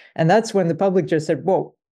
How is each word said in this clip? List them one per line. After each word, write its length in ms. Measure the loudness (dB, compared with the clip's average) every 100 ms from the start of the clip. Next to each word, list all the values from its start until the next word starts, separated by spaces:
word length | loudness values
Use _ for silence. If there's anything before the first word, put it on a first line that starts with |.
| -12 -2
And 140 | 2
that's 240 | 2 2
when 140 | -2 -2
the 80 | 0
public 300 | 0 0 0
just 180 | -2 -2
said, 160 | -4
"Whoa, 300 | -2 -2 -4 -12 _